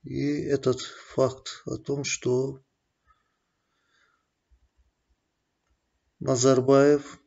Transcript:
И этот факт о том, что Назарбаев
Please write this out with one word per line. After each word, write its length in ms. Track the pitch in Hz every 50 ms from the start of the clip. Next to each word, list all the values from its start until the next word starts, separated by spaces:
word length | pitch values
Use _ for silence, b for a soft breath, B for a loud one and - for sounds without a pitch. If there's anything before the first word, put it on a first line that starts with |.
И 380 | _ 135 131 135 139 143 147 147 -
этот 360 | - 139 135 - 127 123 127
факт 800 | - - - - - - - - 131 123 127 - - - - - -
о 100 | - -
том, 280 | 110 - - 139 143 135
что 600 | - - - - 131 123 127 131 139 135 135 _ _ _ _ _ _ _ _ _ _ _ _ _ _ _ _ _ _ _ _ _ _ _ _ _ _ _ _ _ _ _ _ _ _ _ _ _ _ _ _ _ _ _ _ _ _ _ _ _ _ _ _ _ _ _ _ _ _ _ _ _ _ _ _ _ _ _ _ _ _ _ _
Назарбаев 1000 | - 135 135 120 123 135 135 131 123 127 135 135 139 143 147 143 143 - - _ _